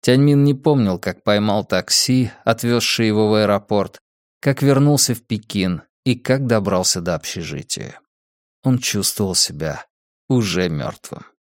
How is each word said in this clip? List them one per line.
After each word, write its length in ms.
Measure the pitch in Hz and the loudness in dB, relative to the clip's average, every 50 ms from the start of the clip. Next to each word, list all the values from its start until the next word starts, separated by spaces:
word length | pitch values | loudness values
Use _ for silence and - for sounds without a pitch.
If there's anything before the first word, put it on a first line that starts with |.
Тяньмин 420 | - - 123 131 143 147 143 143 143 | 2 4 4 4 6 4 6 6 4
не 100 | 143 139 | 4 2
помнил, 460 | 131 - 160 147 135 113 98 92 87 | 2 0 2 2 4 2 2 0 -2
как 240 | - 98 90 - _ | -4 -8 -8 -4 _
поймал 420 | - 104 104 104 107 101 104 - | 0 0 2 2 0 0 -2 -2
такси, 680 | _ - 90 - - - - - - 127 131 123 110 - _ _ | _ -2 -2 -2 -2 -2 -2 0 2 2 0 0 -2 -6 _ _
отвёзшее 600 | 117 113 - - 120 120 117 113 - - - 113 | -2 -2 0 0 0 0 0 0 -2 -2 0 0
его 220 | 110 104 107 110 107 | 2 2 2 2 2
в 40 | 107 | 2
аэропорт, 680 | 107 107 101 101 98 98 _ 110 104 95 87 - - _ _ _ _ _ _ _ _ | 2 2 2 0 -2 -2 _ -2 -2 -2 -4 -8 -18 _ _ _ _ _ _ _ _
как 220 | - 143 135 - | -2 -2 -2 2
вернулся 540 | 135 139 139 135 143 147 147 139 - - 120 | 2 2 4 4 4 4 4 2 2 0 -2
в 80 | - _ | -6 _
Пекин 580 | _ 117 107 - _ - 101 92 92 90 80 - _ _ _ _ | _ -8 -8 -6 _ -2 -2 0 0 -2 -4 -8 _ _ _ _
и 100 | 131 123 | -2 -2
как 300 | - _ - 127 139 139 | -2 _ -2 0 0 2
добрался 560 | 120 117 110 98 101 98 90 92 - - 92 | 0 0 0 0 0 -2 0 0 0 -2 -2
до 140 | 85 90 85 | -4 -4 -4
общежития. 840 | 78 - - - 92 82 73 78 71 - _ - - - - - - _ _ _ _ _ _ _ _ _ _ _ _ _ | -4 -6 -10 -10 -10 -10 -10 -10 -12 -10 _ -10 -10 -10 -14 -16 -20 _ _ _ _ _ _ _ _ _ _ _ _ _
Он 160 | 135 127 123 | -2 -2 0
чувствовал 560 | 127 - - 104 98 - - - 104 95 90 | -2 -4 -4 -2 -4 -4 -2 -2 -4 -2 0
себя 500 | - - - 76 73 80 78 71 - - _ _ _ _ _ _ _ _ | -2 -2 -2 -4 -8 -8 -6 -8 -8 -14 _ _ _ _ _ _ _ _
уже 420 | _ 123 127 110 98 82 90 92 90 | _ 0 0 0 0 -2 -2 -2 -2
мёртвым. 560 | 80 73 62 55 - - - - - - - - _ _ | -4 -6 -6 -8 -10 -12 -16 -18 -18 -18 -18 -20 _ _